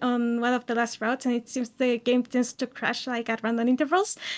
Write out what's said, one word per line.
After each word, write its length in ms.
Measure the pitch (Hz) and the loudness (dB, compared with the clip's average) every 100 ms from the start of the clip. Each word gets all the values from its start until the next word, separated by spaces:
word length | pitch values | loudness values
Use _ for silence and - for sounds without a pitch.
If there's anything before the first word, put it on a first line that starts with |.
on 380 | 254 240 233 233 | 0 0 0 0
one 120 | 240 | 2
of 140 | 247 247 | 0 0
the 80 | |
last 260 | 233 233 - | -2 -2 -2
routes, 240 | 220 262 | -2 0
and 120 | 254 233 | 0 -2
it 120 | - | -2
seems 200 | 262 233 | -4 -4
the 280 | - 254 233 | 0 0 2
game 260 | 240 247 | 2 2
tends 280 | 240 247 240 | 2 0 0
to 140 | - 254 | -2 -8
crash, 400 | - 226 240 254 | -4 -2 -2 -4
like, 220 | 233 233 | -6 -4
at 120 | 226 | -2
random 240 | 220 233 233 | -2 0 2
intervals. 500 | 254 285 359 427 - - | 2 2 2 0 -4 -8